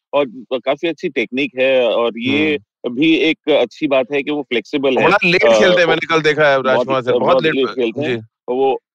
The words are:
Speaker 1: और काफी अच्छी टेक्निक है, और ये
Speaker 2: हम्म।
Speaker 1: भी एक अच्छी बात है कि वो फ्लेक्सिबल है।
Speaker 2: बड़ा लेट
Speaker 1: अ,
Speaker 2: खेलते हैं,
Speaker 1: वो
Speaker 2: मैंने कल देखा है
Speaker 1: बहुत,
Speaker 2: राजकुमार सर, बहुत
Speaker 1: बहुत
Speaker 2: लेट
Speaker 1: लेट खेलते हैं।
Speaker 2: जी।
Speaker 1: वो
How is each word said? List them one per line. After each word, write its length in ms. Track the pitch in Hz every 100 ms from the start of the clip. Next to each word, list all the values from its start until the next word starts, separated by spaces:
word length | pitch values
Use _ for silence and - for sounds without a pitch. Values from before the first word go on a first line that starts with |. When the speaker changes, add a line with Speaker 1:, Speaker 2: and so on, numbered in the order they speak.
| _
Speaker 1:
और 120 | 139 139 120 110
काफी 340 | 127 131 143 170
अच्छी 220 | 156 180
टेक्निक 420 | 135 110 127 147 127
है, 300 | 131 131 120
और 220 | 98 117 113
ये 380 | 123 143 156 147
Speaker 2:
हम्म। 400 | _ _ 120 123
Speaker 1:
भी 200 | 160 156
एक 340 | 156 156 -
अच्छी 380 | 139 120 - 156
बात 180 | 135 131
है 100 | 143
कि 80 | 135
वो 100 | 147
फ्लेक्सिबल 560 | 135 117 - 147 135 120
है। 80 | 107
Speaker 2:
बड़ा 120 | 196
लेट 200 | 180 175
Speaker 1:
अ, 160 | - 110
Speaker 2:
खेलते 60 | 185
हैं, 200 | 180 165
Speaker 1:
वो 40 |
Speaker 2:
मैंने 180 | 160 160
कल 140 | 160
देखा 260 | 151 147 151
है 140 | 135
Speaker 1:
बहुत, 160 | 131 127
Speaker 2:
राजकुमार 240 | 123 131
सर, 100 | 123
बहुत 100 | 123
Speaker 1:
बहुत 220 | 135 175
Speaker 2:
लेट 120 | 160 135
Speaker 1:
लेट 120 | 123
खेलते 340 | 120 117 107
हैं। 160 | 147 117
Speaker 2:
जी। 80 | 110 _ -
Speaker 1:
वो 300 | 127 135 120 _